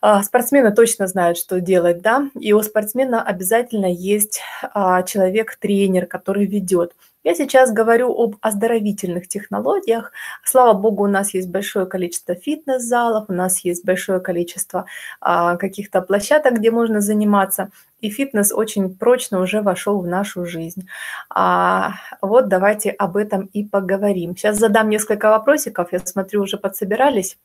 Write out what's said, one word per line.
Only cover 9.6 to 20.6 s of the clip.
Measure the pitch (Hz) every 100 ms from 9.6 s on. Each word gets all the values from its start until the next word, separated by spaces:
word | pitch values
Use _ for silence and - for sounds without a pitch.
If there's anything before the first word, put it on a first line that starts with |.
| 247 392 - 226 - - - -
Слава | - 254 247
богу, | 202 214 202
у | 202
нас | 196 202 190
есть | 185
большое | 185 196 - 185
количество | 185 175 175 -
фитнес-залов, | 175 - 302 285 262 233 240 233 220 214
у |
нас | 180 185 180 180
есть | 175 180
большое | 185 - 185
количество, | 185 175 175 - - 180 175 - - -
а, | - 175 175 175
каких-то | 190 190 202 190
площадок, | 185 196 202 302 294 240
где | 220
можно | 226 233 214
заниматься, | 202 214 208 202 190 - 208 _ _ _
и | 220
фитнес | 208 269 208 202
очень | - 220 208 190 185
прочно | 240 254 - 190
уже | 180 214
вошел | 202 180 - 202
в | 175
нашу | 180 202 - 175
жизнь. | 170